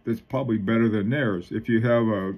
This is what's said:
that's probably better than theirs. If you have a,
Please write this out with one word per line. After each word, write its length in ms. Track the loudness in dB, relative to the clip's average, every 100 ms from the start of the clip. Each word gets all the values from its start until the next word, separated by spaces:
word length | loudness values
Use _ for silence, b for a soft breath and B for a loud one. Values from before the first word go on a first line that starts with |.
| -6
that's 160 | -6
probably 360 | -4 -4 -2 -2
better 300 | 0 2 2
than 220 | 0 0
theirs. 380 | 0 -2 -4 -6
If 160 | -6 0
you 140 | 2
have 260 | 4 2 2
a, 220 | 0 -4